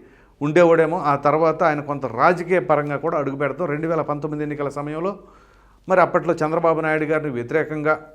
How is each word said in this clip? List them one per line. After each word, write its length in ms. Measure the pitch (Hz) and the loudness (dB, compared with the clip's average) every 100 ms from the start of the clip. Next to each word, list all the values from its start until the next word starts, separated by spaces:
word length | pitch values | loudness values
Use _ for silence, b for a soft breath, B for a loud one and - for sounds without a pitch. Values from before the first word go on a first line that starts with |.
| b b b _ | b b b _
ఉండేవాడేమో. 580 | 147 156 175 165 160 175 | 0 6 6 6 2 0
ఆ 160 | 147 143 | 0 2
తర్వాత 480 | 143 151 165 160 | 2 2 2 2
ఆయన 160 | 175 147 | 0 0
కొంత 260 | 139 143 127 | -4 -6 -6
రాజకీయ 540 | 113 151 175 175 180 | 2 4 4 0 0
పరంగా 380 | 123 147 147 139 | 2 0 0 -4
కూడా 200 | 156 170 | -2 -2
అడుగుపెడతాం. 500 | 139 139 143 131 175 | -4 -2 -4 -2 -4
రెండు 200 | 147 160 | -4 -2
వేల 140 | 160 | -2
పంతొమ్మిది 420 | 139 147 151 151 | -2 -4 -6 -6
ఎన్నికల 260 | 151 147 143 | -6 -4 -6
సమయంలో 500 | 143 147 151 180 196 b b b b b b - | -6 -8 -6 -6 -8 b b b b b b 0
మరి 120 | 180 | 2
అప్పట్లో 320 | 170 175 156 | 4 2 0
చంద్రబాబు 460 | 165 151 165 165 160 | -2 0 0 0 0
నాయుడు 240 | 160 156 | 0 -2
గారిని 260 | 151 156 147 | 0 -2 -2
వ్యతిరేకంగా 720 | 120 120 151 147 151 151 151 - | -6 -2 -2 -2 -4 -2 -2 -4